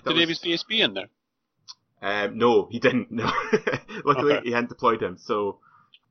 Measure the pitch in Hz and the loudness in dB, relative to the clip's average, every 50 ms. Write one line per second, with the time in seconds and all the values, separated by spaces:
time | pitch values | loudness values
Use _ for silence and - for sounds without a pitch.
0 | - 131 151 165 170 165 165 - - 175 170 170 - - 214 226 196 135 98 196 | -4 -2 0 2 2 0 0 -4 -4 -4 -4 -4 -4 -4 0 0 0 0 0 -4
1 | - - _ _ _ _ _ _ _ _ _ _ _ - - _ _ _ _ - | -10 -12 _ _ _ _ _ _ _ _ _ _ _ -20 -20 _ _ _ _ -8
2 | - 98 101 104 104 101 90 113 113 123 117 104 92 - 107 120 117 127 120 123 | -4 -2 -2 0 -2 -2 -2 2 4 6 6 6 4 2 -4 0 2 2 2 2
3 | 104 - - 117 113 110 - - - - - - - 208 170 - - - 214 214 | -2 -4 -6 -4 -2 -2 -2 -2 -4 0 0 0 0 0 -4 -6 -6 -10 -14 -6
4 | 151 143 143 131 131 143 143 - - 120 117 120 120 120 123 - - 120 113 107 | 0 0 0 2 4 2 2 2 0 -2 -2 -2 -2 -4 -6 0 0 2 2 2
5 | 113 92 90 - - - 117 104 104 101 95 _ _ _ _ _ _ _ _ _ | -2 -6 -6 -8 -6 -4 -2 -2 -2 -2 -4 _ _ _ _ _ _ _ _ _
6 | _ _ | _ _